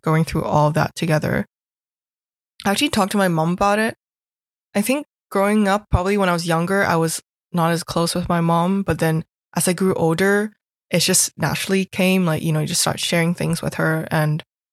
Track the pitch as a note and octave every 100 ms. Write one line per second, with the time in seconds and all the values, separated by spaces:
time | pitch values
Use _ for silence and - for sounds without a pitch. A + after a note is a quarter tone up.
0 | - D#3 E3 D#3+ - D3+ D3+ D#3+ D#3 -
1 | E3 D#3 - - G3+ _ _ _ _ _
2 | _ _ _ _ _ - G3+ G3+ C#4+ A3
3 | G3 G#3 F#3+ E3 D#3+ F3+ G3+ G#3 A3+ -
4 | _ _ _ _ _ _ _ G3+ G#3 C#4
5 | D4 _ - G3+ G3+ G#3+ G3+ G3+ - F#3
6 | F3+ G3+ F#3 F3 E3+ E3 F3 G3 - E3
7 | E3 - - _ _ F3 E3 E3+ - E3+
8 | E3+ F3 F3 F3 E3 E3+ F3 G3 G3 G3
9 | D#3+ D#3+ - _ _ - D#3+ E3+ F#3+ -
10 | D#3+ E3 G3 G3+ G#3+ _ _ _ - F3
11 | E3+ F#3 - - D#3 - - G3 F#3+ -
12 | F#3 F#3+ F3 D#3 E3 D#3 D3+ F3 - -
13 | - E3+ E3 F3 D#3 E3 - - D#3+ D#3+
14 | - D#3+ D3+ D#3 - _ _